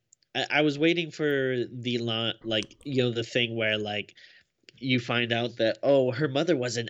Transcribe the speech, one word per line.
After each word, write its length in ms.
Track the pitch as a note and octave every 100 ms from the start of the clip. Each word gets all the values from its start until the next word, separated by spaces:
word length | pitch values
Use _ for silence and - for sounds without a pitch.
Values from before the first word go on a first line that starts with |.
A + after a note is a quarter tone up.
| _ _ _
I, 120 | B2+ -
I 100 | C#3+
was 160 | D3+ C#3
waiting 320 | E3 E3+ D#3
for 540 | - D3 C#3 C3 B2+ A#2
the 280 | B2+ A#2+ A#2+
li-, 340 | A#2 A2+ A2+ -
like, 320 | A2 A2 G#2 -
you 180 | D3 B2+
know, 80 | B2
the 140 | A#2
thing 320 | A2+ B2+ A#2 A2+
where, 200 | A2 G#2+
like, 380 | G#2 G#2 G2 - - - _ _ - -
you 220 | C3 B2+
find 320 | B2 A#2+ A#2
out 220 | A#2 A#2+ A#2+
that, 200 | A2 -
oh, 300 | C3 C#3 B2+
her 160 | A2+ D3+
mother 280 | C3+ E3+ C#3+
was 220 | B2 A#2
an 100 | A2+